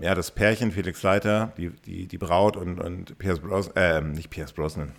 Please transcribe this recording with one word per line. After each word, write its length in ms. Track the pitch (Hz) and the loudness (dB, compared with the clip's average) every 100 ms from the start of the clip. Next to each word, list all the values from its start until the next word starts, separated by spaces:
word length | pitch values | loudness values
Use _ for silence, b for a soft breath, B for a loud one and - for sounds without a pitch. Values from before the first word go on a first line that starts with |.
ja, 120 | 82 | 0
das 160 | 90 82 | 0 -2
Pärchen, 400 | - 107 110 113 | 2 2 4 0
Felix 280 | 92 90 - | 0 -4 0
Leiter, 500 | 95 98 104 107 113 - | 2 2 4 2 0 -4
die, 120 | 107 | -8
die, 380 | - - 90 92 | -10 -12 -10 -10
die 100 | - | -6
Braut 400 | 87 87 104 101 | 2 4 4 2
und, 220 | 87 90 | -4 -4
und 360 | 85 90 87 - | -6 -8 -12 -6
Pierce 220 | 95 85 | -2 -2
Bros-, 320 | 80 95 87 95 | 0 -2 0 2
ähm, 360 | 90 80 76 | 4 4 0
nicht 180 | 78 - | -4 -8
Pierce 220 | - 76 | -10 -8
Brosnan. 400 | - 78 - 71 | -4 -4 -4 -8